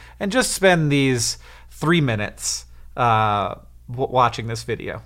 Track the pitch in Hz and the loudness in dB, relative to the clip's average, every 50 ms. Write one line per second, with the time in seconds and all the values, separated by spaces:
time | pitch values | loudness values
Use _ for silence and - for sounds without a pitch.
0 | - - - - 208 202 202 262 262 - - - 190 190 180 165 156 147 143 143 | -20 -20 -12 -8 -6 -2 0 0 0 0 -2 2 4 4 4 4 4 2 2 2
1 | 135 135 127 120 110 - - - - - - - - - - - 147 156 175 170 | 2 2 2 0 -2 -4 -6 -8 -14 -20 -20 -20 -20 -20 -10 -4 0 2 2 2
2 | 147 127 110 104 104 - - - - - - - - - - - - - - - | 2 0 0 -2 -4 -6 -8 -8 -8 -8 -8 -8 -10 -16 -20 -20 -20 -14 -4 -2
3 | 123 117 110 110 110 107 104 101 95 - - - - - - - - - 123 127 | 2 2 4 4 2 2 2 0 -2 -2 -6 -10 -14 -20 -20 -20 -18 -14 -6 -6
4 | 135 - 123 127 123 120 - - 107 113 117 113 - - 113 - 95 95 - 107 | -6 -2 2 2 2 2 2 -4 -8 -8 -8 -8 -6 -6 -8 -6 -6 -10 -10 -12
5 | - | -10